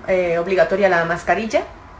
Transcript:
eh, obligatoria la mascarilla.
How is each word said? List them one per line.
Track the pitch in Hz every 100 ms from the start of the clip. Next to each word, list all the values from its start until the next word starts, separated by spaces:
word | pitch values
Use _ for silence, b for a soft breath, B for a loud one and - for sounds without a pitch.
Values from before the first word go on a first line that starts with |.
| -
eh, | 185 175 170
obligatoria | 175 185 160 190 196
la | 170
mascarilla. | 165 170 - 185 220 311 - - - -